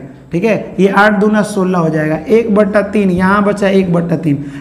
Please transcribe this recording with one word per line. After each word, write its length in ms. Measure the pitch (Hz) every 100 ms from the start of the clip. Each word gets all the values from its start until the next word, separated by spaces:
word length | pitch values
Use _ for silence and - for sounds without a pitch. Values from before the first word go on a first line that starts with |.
| - - -
ठीक 120 | 170
है, 320 | 220 196 - -
ये 80 | 190
आठ 300 | 196 214 196
दूना 220 | 214 214
सोलह 360 | - 196 185 180
हो 100 | 160
जाएगा, 260 | 156 156 160
एक 360 | - 220 226 202
बट्टा 260 | 196 208
तीन 280 | 196 214 190
यहाँ 320 | 175 185 208
बचा 240 | 202 202 196
एक 240 | 196 180
बट्टा 220 | 170 170 160
तीन, 280 | 156 139 - -